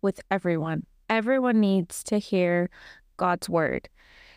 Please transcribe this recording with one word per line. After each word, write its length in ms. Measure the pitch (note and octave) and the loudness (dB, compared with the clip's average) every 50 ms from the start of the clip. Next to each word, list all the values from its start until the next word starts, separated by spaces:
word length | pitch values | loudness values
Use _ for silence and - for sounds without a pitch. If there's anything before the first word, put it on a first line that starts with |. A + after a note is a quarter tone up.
with 200 | - G3 F#3 - - - | -2 -2 -2 -4 -4 -4
everyone. 560 | F#3+ F#3+ - F3+ E3+ D#3+ D#3 D#3+ D#3+ D#3 - - _ _ _ - | -4 -2 0 0 0 0 -2 -2 -4 -6 -6 -10 _ _ _ -2
Everyone 500 | A3 A3+ G#3+ A#3+ C4+ C4 B3+ B3 A#3 A3 | -2 0 2 2 2 2 2 2 4 4
needs 460 | G#3 G3 F#3+ F#3+ E3+ - - - - | 4 4 2 2 0 -2 -8 -10 -6
to 140 | - G#3+ G#3 | -2 -2 -2
hear 520 | - - G3+ F#3 F3+ F3 F3 F3 F3 F3+ - - - - - - _ _ _ | -2 0 0 2 2 2 2 0 0 -2 -6 -12 -20 -20 -20 -20 _ _ _
God's 320 | - F#3 F3+ F3 F3 - - | -4 -2 -2 -2 -2 -2 -2
word. 400 | E3+ E3+ D#3 C3 B2+ - - - _ _ - - - - - - - | 0 0 0 0 -2 -4 -8 -10 _ _ -20 -20 -20 -20 -20 -20 -20